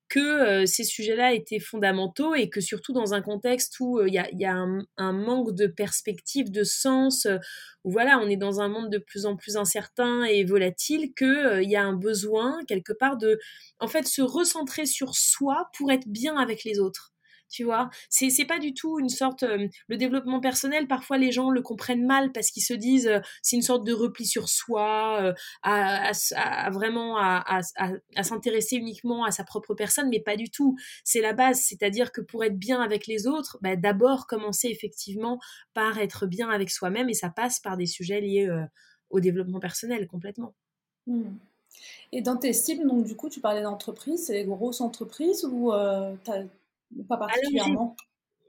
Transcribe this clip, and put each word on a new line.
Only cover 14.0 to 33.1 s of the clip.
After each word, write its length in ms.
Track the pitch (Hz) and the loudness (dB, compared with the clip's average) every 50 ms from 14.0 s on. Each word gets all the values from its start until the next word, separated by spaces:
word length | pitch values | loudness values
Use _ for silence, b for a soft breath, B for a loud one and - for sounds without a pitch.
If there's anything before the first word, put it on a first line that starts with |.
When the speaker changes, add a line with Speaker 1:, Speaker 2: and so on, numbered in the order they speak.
| 285 - | 0 0
Speaker 1:
se 160 | - 277 262 | 0 2 0
recentrer 640 | 247 262 330 349 - - 320 302 - - 320 302 269 | 2 2 2 2 2 0 -2 -4 -6 -4 -4 -2 -2
sur 260 | - - 269 262 - | -2 -2 -4 -2 0
soi 540 | - - - - - 277 277 277 320 370 - - - | 2 2 2 2 2 2 2 2 0 -2 -4 -6 -2
pour 140 | 277 277 | 2 4
être 160 | 269 254 - 214 | 4 2 2 -2
bien 280 | 202 226 247 311 302 | -4 -2 -2 0 0
avec 280 | 285 247 226 220 - - | 0 0 0 -2 -4 -4
les 160 | 220 208 202 | -2 0 2
autres. 320 | 190 190 - - - - _ b b b b b b _ | 2 0 0 -6 -12 -20 _ b b b b b b _
Tu 160 | - - 233 | -10 -6 -2
vois, 260 | 233 220 233 247 247 B B B B | 0 0 0 0 -2 B B B B
c'est, 220 | - - 262 262 | 2 2 4 4
c'est 140 | 262 - 285 | 4 2 2
pas 120 | 311 330 330 | 0 0 -2
du 160 | 302 294 269 | -2 -4 -4
tout 240 | - - 320 320 302 | -4 -4 -4 -2 0
une 100 | 262 247 | 0 -2
sorte, 340 | 254 - 269 262 262 - 262 | 0 0 0 0 0 0 0
euh, 240 | 233 208 202 202 196 B B B - | 0 0 0 -2 -4 B B B -8
le 100 | 233 214 | -2 -2
développement 420 | 254 254 254 269 254 254 262 254 | 0 0 0 0 0 -2 -2 0
personnel, 480 | 262 262 262 - 269 269 294 311 294 262 | 0 0 0 0 0 0 0 0 0 0
parfois 320 | 269 254 - - 277 269 | -2 -4 -2 0 2 4
les 120 | 262 254 | 4 4
gens 200 | 240 247 262 262 | 4 2 2 2
le 100 | 262 247 | 2 2
comprennent 420 | 254 - 226 - - - 247 240 247 | 0 -2 -6 -6 -4 -2 0 2 2
mal 280 | 254 262 269 269 262 | 4 4 4 4 2
parce 180 | 262 226 214 - | 0 -2 -4 -2
qu'ils 140 | - 202 - | -2 -2 -2
se 100 | - 247 | -2 -2
disent, 320 | 208 220 247 262 262 233 | -2 2 4 4 6 6
euh, 140 | 220 214 202 202 B B B - | 4 4 2 0 B B B -2
c'est 120 | - 247 | 0 2
une 60 | 240 | 2
sorte 240 | 240 - 247 240 208 | 2 2 2 2 2
de 80 | 233 233 | 0 0
repli 320 | 208 240 240 - - 233 | 2 0 0 -2 -4 -4
sur 240 | - - 226 175 - | -2 -2 -2 -2 0
soi, 720 | - - - - 226 208 214 214 214 214 220 220 220 208 | -2 -2 -2 -2 0 0 2 2 2 2 0 0 2 2
euh, 120 | 190 185 180 B B B B B | 2 2 0 B B B B B
à, 460 | - 190 208 202 196 190 196 202 202 208 | 0 2 2 2 2 2 2 0 0 0
à 20 | |
s-, 240 | 208 - - - - | 0 0 -2 -2 -2
à, 300 | - - - - - - | -2 -2 0 0 -2 -2
à 40 | 196 | -2
vraiment 440 | 190 196 214 226 233 233 233 233 226 214 | -2 0 0 0 0 -2 -2 -2 0 2
à, 260 | 196 185 180 180 - | 2 4 2 2 2
à, 140 | - 190 185 175 - - | 0 0 0 -2 -2 -4
à, 160 | - 190 180 190 - - _ - | -4 -2 -2 -4 -6 -10 _ -4
à 80 | - 190 | -4 -4
s'intéresser 540 | - 226 220 - 240 220 220 214 - 262 247 | -2 -4 -4 -2 0 0 2 0 0 -2 -2
uniquement 460 | 226 226 208 - - 240 233 233 233 | -4 -6 -8 -6 -4 -4 -2 -2 -2
à 60 | 214 | -2
sa 140 | - - 190 | -2 -4 -6
propre 320 | - - 208 208 - 202 | -8 -8 -8 -6 -6 -4
personne, 340 | - 208 202 - 294 285 262 | -2 -2 0 0 0 0 0
mais 100 | 233 214 | 0 0
pas 160 | 214 214 208 | -2 -2 -4
du 140 | 214 233 - | -4 -6 -6
tout. 260 | - - 285 269 262 262 B B B B B | -2 2 2 2 2 0 B B B B B
C'est 180 | - - 233 | 0 0 2
la 120 | 220 214 214 | 2 2 2
base, 260 | 233 254 262 254 254 | 4 4 4 4 4
c'est-à-dire 500 | - - 202 - 208 202 196 233 247 247 | 0 -2 -2 0 0 0 2 0 0 -2
que 100 | - 233 | -4 -8
pour 220 | 196 - - 226 226 | -10 -8 -4 -2 -2
être 140 | 220 196 190 | 0 -2 -2
bien 240 | 196 233 262 247 | -2 0 0 0
avec 240 | 240 208 214 202 - | 2 0 0 -2 -2
les 220 | 220 | -4